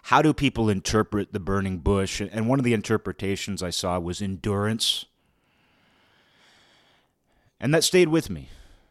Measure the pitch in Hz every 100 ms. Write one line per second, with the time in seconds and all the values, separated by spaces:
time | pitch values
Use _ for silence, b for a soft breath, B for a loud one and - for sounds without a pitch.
0 | - 127 156 143 139 - 110 98 - 110
1 | 107 104 95 104 87 95 95 92 73 101
2 | 95 - 101 104 110 139 123 113 - 110
3 | - 90 98 98 - 92 90 - 92 90
4 | 87 87 101 95 107 101 104 113 - -
5 | - _ _ _ b b b b b b
6 | b b b b b b b b b b
7 | b _ _ _ _ _ 131 160 - 185
8 | 170 160 - 82 65 b b b b